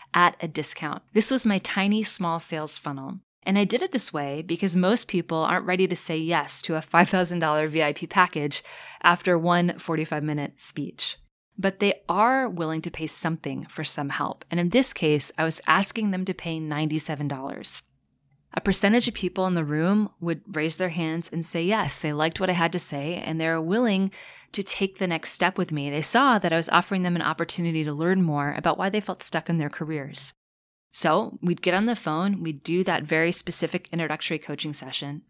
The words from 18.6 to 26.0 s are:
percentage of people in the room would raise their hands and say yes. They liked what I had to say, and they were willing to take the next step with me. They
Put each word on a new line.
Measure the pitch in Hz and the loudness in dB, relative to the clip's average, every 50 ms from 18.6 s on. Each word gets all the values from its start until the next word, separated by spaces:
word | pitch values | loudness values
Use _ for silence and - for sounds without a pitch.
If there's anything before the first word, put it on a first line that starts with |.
percentage | - 202 190 - - 202 220 240 240 240 | 0 2 4 4 6 6 4 4 4 2
of | 196 | -2
people | - - 175 - 190 185 185 | -2 -4 -4 -2 0 0 0
in | 180 | 2
the | 170 156 | 0 0
room | 143 151 151 165 180 202 214 214 202 - _ | 0 0 2 2 4 4 4 2 0 -2 _
would | 170 170 165 - - - - | -4 -2 -2 -4 -6 -8 -4
raise | 156 151 160 156 - | -2 -2 -2 -2 -2
their | 185 180 | -2 -2
hands | 156 175 165 160 160 170 165 - | -2 -2 -4 -2 -2 -4 -6 -6
and | - 165 160 | -6 -4 -2
say | - - 170 165 | -2 -2 0 0
yes. | 185 220 220 185 139 - - | 0 0 0 0 0 0 0
They | - 151 147 | 0 -2 0
liked | 147 156 165 165 - | 0 0 0 0 0
what | 190 180 | 0 0
I | 175 | 2
had | 175 170 165 165 | 2 2 0 2
to | 175 | 0
say, | - - 151 139 143 156 175 | 0 0 0 -2 -4 -4 -6
and | - - - 160 160 | -6 -6 -4 -4 -2
they | 160 160 | 0 0
were | 165 165 | 0 0
willing | 160 165 190 233 247 226 196 190 196 190 - - - - - - - _ | 0 0 2 2 2 2 2 2 0 0 -2 -6 -14 -20 -20 -20 -12 _
to | - - 190 | -6 -6 -4
take | - - - 202 196 190 - | -4 -2 -2 -2 -4 -2 -2
the | 196 180 | -2 -2
next | 165 160 - - | -2 -2 -2 -2
step | - - 180 175 185 - | 0 0 0 0 0 0
with | 180 - | -2 -2
me. | 156 147 139 143 | -2 -4 -4 -2
They | 143 151 | -2 0